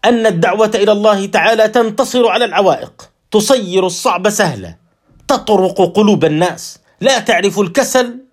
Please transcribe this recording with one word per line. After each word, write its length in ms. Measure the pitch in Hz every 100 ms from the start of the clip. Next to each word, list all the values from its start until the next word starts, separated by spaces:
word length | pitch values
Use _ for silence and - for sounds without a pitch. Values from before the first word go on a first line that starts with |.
| 220
أن 200 | 240 220
الدعوة 460 | 170 165 202 220 214
إلى 160 | 208
الله 340 | 208 214 202 196
تعالى 420 | 202 175 226 220
تنتصر 600 | 233 226 214 254 247 233
على 180 | 196 233
العوائق، 640 | 170 190 139 - _ - _ _
تصير 540 | 214 208 262 196 185 185
الصعب 440 | 175 254 180 196
سهلا، 460 | 208 185 113 90 82 _ _ _ _ -
تطرق 680 | 185 - 202 185 185 175 190
قلوب 300 | 208 185 156
الناس، 540 | 151 180 - - - _ _
لا 180 | 226 262
تعرف 400 | - 185 196 185
الكسل 580 | 190 185 254 262 240 240 -